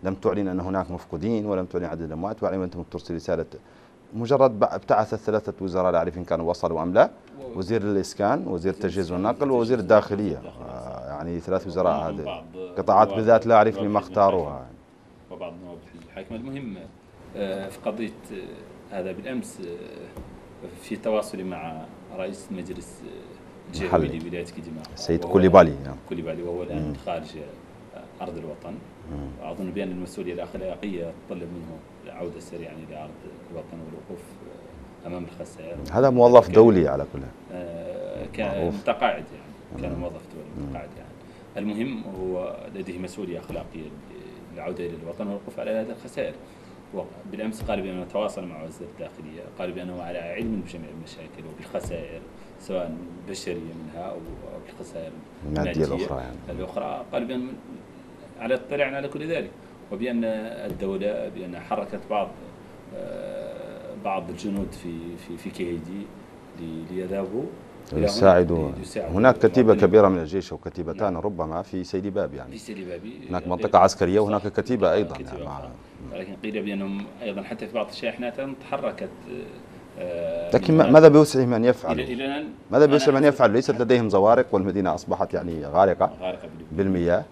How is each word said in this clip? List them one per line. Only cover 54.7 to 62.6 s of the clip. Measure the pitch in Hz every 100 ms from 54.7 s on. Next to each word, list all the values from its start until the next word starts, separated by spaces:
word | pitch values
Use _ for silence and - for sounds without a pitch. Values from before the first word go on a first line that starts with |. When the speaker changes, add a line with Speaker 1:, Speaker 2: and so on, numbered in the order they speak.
| - - - 80 - - - 73
Speaker 1:
المادية | 76 -
Speaker 2:
المادية | 80 76 69
Speaker 1:
الأخرى، | 95 65
يعني. | 64 - - 85
Speaker 2:
الأخرى. | 92 - 151 147 120
قال | 123 117
بأن | 127 127 - - - - - - - - -
على | 117 127
اطلاع | - 143 139 139
على | 139
كل | 147 156
ذلك، | 165 104 - - - -
وبأن | 98 120 117
الدولة، | 113 110 110 113 104 85 98 95 101 113 107 92
بأن | 90 85
حركت | 87 107 101 101 -
بعض، | 107 98 - - -